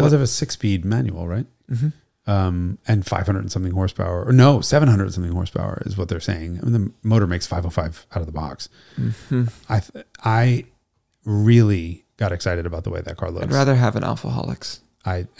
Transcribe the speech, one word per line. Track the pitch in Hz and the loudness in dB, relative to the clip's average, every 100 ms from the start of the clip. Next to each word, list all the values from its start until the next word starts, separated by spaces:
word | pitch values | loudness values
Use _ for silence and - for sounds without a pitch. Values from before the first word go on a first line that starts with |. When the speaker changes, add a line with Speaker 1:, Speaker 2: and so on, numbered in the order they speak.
Speaker 1:
does | 147 | 4
Speaker 2:
what | |
Speaker 1:
have | 147 | 4
a | 127 | 2
six-speed | - 151 - 107 98 | -2 -6 -4 -2 -2
manual, | 92 113 113 85 85 | -2 -2 -2 -4 -6
right? | 98 - _ - | -6 -6 _ -8
Speaker 2:
Mm-hmm. | 120 151 - _ _ - | -4 -4 -6 _ _ -2
Speaker 1:
Um, | 101 92 87 87 101 - | 0 2 0 -4 -6 0
and | 107 92 | 0 0
five | 95 | -2
hundred | 98 95 | 0 -2
and | 95 | -2
something | 95 92 | -6 -4
horsepower, | 92 92 - 90 90 107 | -2 -2 -2 -4 -4 4
or | |
no, | 127 135 127 | 8 8 6
seven | - 143 143 | 2 2 4
hundred | 101 98 | 2 2
something | 95 87 | -4 -4
horsepower | 87 90 - 98 - - | -4 -4 -6 -6 -6 -8
is | 98 | -6
what | 85 | -6
they're | 85 | -6
saying. | - 87 82 87 | -4 -6 -6 -4
I | 123 | 0
mean, | |
the | 117 95 - 110 | 0 -2 -4 2
motor | 113 92 | 2 2
makes | 87 - | -2 -4
five | 87 | -4
oh | 85 | -4
five | 85 80 80 - | -4 -4 -8 -10
out | 90 | -8
of | 78 | -6
the | |
box. | 76 76 67 - _ _ - | -8 -8 -10 -16 _ _ -6
Speaker 2:
Mm-hmm. | 117 - - 127 120 - - | -6 -6 -4 -2 -2 -6 -2
Speaker 1:
I, | 110 | -2
th-, | - - - - | -2 -16 -20 -6
I | 110 113 123 120 - _ _ _ _ _ | 0 2 2 2 -4 _ _ _ _ _
really | 110 104 107 117 107 95 82 85 _ - | -2 2 8 8 8 2 -2 -12 _ -6
got | 101 | -4
excited | 87 92 87 85 | -2 -2 -2 -4
about | 85 | -6
the | - | -8
way | 85 | -8
that | 85 85 | -10 -8
car | 85 | -8
looks. | 85 - | -6 -2
Speaker 2:
I'd | |
rather | 135 139 127 | 2 4 4
have | 117 113 | 2 0
an | |
Alphaholics. | - 113 - 120 - - - - _ _ 98 | -4 -6 -6 -6 -6 -8 -12 -16 _ _ -6
Speaker 1:
I, | 90 90 | -6 -6